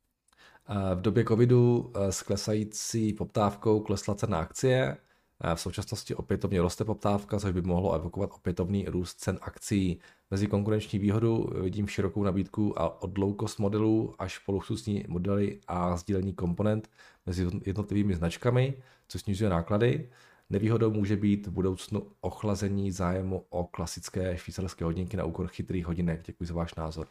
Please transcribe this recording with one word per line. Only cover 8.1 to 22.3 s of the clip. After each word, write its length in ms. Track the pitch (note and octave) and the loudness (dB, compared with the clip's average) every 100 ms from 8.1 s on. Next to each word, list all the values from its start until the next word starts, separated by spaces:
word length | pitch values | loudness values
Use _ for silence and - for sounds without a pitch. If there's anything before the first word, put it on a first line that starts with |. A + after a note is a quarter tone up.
| F#2 G2 | -4 -6
opětovný 520 | - - F2 F2+ G2+ F2+ | -4 -4 -2 0 0 -2
růst 340 | F2 F2 - | -2 -4 -6
cen 180 | - F#2 | -4 -4
akcí. 580 | - - - G2+ F#2 F2+ - - - | -6 -10 -2 2 2 -2 -8 -20 -6
Mezi 160 | G2 G#2 | -2 0
konkurenční 520 | G2+ G2+ G#2+ G#2 G#2 | 0 2 0 0 0
výhodu 520 | G#2 G#2+ A#2 A2+ - - | 2 4 2 2 0 -2
vidím 240 | F#2 G#2 G2+ | -2 -2 -4
širokou 360 | - G2 G#2 | -2 -2 0
nabídku 560 | G2+ F#2 F#2 - G#2 - | 0 0 0 0 0 2
a 220 | E2 - | -2 -2
od 160 | F#2 F#2+ | -6 0
low 180 | G2 G2+ | 0 0
cost 180 | G#2+ - | -4 -2
modelů 560 | G2+ G#2 A2 A2 A2+ - | 0 2 4 2 0 -4
až 200 | F#2 - | -8 -8
po 140 | - | -2
luxusní 520 | G2 - G#2+ - G2+ - | -2 -2 -6 -2 -4 -2
modely 520 | F2 F#2+ G2+ G2+ - - | -2 0 2 0 -2 -6
a 280 | F2+ F2+ F2 | -2 0 0
sdílení 380 | - G2 G2 | 0 0 0
komponent 560 | F#2 F2+ F2 G#2 G#2+ - _ - _ - | -2 -2 2 2 0 -4 _ -20 _ -4
mezi 220 | F2+ F2+ G2+ - | 0 0 0 -4
jednotlivými 480 | G2 G2+ G2+ G2+ | -4 0 0 2
značkami, 680 | F2 E2+ - B2 B2 C3 C3 - _ - | 2 -2 0 0 2 2 -2 -12 _ -12
což 120 | F#2 | -8
snižuje 300 | - F#2+ G#2+ | -2 0 2
náklady. 600 | E2+ E2+ G#2 A#2+ D3 - - - _ - | 2 2 2 4 2 -4 -14 -20 _ -4
Nevýhodou 400 | G2+ A2 A2+ A2+ | 0 2 4 2
může 260 | G#2+ G2 G#2 | 2 0 2
být 300 | G#2 G2+ G2 | 2 2 0
v 40 | |
budoucnu 560 | F2+ F#2 F#2 - G2+ - - | -2 0 -2 -4 -6 -6 -8
ochlazení 720 | F#2 | -8